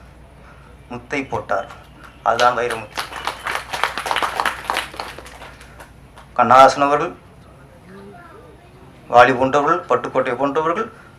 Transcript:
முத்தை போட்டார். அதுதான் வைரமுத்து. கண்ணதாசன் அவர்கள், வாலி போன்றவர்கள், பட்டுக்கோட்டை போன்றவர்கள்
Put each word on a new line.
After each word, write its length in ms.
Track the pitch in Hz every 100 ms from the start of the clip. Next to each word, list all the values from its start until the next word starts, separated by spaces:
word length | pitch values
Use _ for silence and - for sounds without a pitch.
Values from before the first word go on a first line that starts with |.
| - - - - - - - - -
முத்தை 320 | 120 - 139
போட்டார். 440 | 135 110 - 98 - - - - - -
அதுதான் 360 | 110 117 120 117
வைரமுத்து. 440 | 120 113 107 - - - - - - - - - - - - - - - - - - - - - - - - - - - - - - - - - - -
கண்ணதாசன் 500 | 117 131 135 147 143
அவர்கள், 240 | 147 175 - - - - - - - - 196 202 - - - - - - - - - -
வாலி 220 | 120 127
போன்றவர்கள், 520 | 123 131 143 143 175 -
பட்டுக்கோட்டை 460 | 120 131 131 127
போன்றவர்கள் 540 | 123 143 139 160 175 226 - -